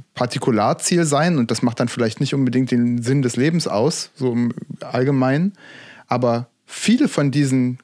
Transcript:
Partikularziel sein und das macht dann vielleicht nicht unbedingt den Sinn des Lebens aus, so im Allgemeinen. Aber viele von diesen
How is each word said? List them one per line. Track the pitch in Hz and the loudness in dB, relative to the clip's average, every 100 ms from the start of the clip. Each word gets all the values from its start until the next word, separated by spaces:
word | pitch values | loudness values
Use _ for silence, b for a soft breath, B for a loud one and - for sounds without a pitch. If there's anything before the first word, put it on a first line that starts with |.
| - | -10
Partikularziel | - - - - 110 113 160 - 175 160 | -6 -4 -2 0 2 0 -2 0 0 2
sein | 143 170 160 | 2 2 0
und | 117 | 0
das | 117 | -2
macht | 123 113 | -2 -2
dann | 123 | -4
vielleicht | - 113 - | -2 -2 -2
nicht | 139 | -2
unbedingt | 139 127 123 123 | 0 0 0 0
den | 123 120 120 | 2 2 0
Sinn | 117 143 | 0 0
des | 127 120 | 0 0
Lebens | 143 170 - | 0 0 -2
aus, | 101 131 175 - - | 0 0 -2 -8 -4
so | 127 | -2
im | 120 120 - - - | 0 -2 -4 -12 -14
Allgemeinen. | 127 120 131 135 131 143 190 B B B B B - | -6 -2 2 2 2 2 0 B B B B B -4
Aber | 123 123 117 123 _ - | 0 0 0 -4 _ -18
viele | - - 247 269 | -4 2 2 2
von | - 143 | 2 0
diesen | 131 143 131 127 127 | 2 2 2 2 -2